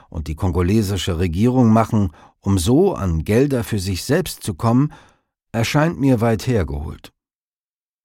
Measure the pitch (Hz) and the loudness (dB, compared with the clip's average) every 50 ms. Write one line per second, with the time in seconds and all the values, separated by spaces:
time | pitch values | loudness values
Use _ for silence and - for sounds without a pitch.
0 | - - - 85 76 - 80 78 - 92 85 90 90 87 101 113 107 95 101 95 | -20 -14 -12 -10 -8 -8 -8 -4 -2 -2 0 0 0 2 2 2 0 0 -2 -4
1 | - - 90 78 92 92 80 90 107 123 123 131 127 113 110 113 113 107 - 110 | -4 -4 -4 -2 -2 -2 0 0 0 2 4 4 4 6 6 4 2 2 0 0
2 | 101 92 - - - - _ _ - 98 98 95 82 92 120 147 190 202 175 - | 0 -2 -4 -8 -20 -20 _ _ -4 0 0 0 2 2 2 4 2 2 0 -2
3 | 98 92 82 80 78 - 104 117 135 147 139 123 113 - - 104 90 95 101 87 | -2 -2 -2 -2 0 0 2 2 2 2 0 -2 -4 -4 -4 -4 -4 -4 -6 -6
4 | - - 135 143 - - - - - - 95 78 - 117 117 123 143 147 - - | -2 -2 -2 -2 -2 -4 -8 -12 -8 -10 -8 -4 0 2 2 2 2 0 -2 -8
5 | - _ _ _ _ _ _ _ _ _ - 113 113 - - 151 151 165 175 151 | -20 _ _ _ _ _ _ _ _ _ -4 -2 -2 0 2 2 0 0 0 0
6 | 135 139 131 110 110 117 113 104 - - 123 110 87 71 69 71 73 76 - - | 2 2 2 2 2 0 0 0 -2 -2 0 0 0 -2 -4 -8 -8 -10 -12 -14
7 | - - _ _ _ _ _ _ _ _ _ _ _ _ _ _ _ _ _ _ | -18 -20 _ _ _ _ _ _ _ _ _ _ _ _ _ _ _ _ _ _
8 | _ | _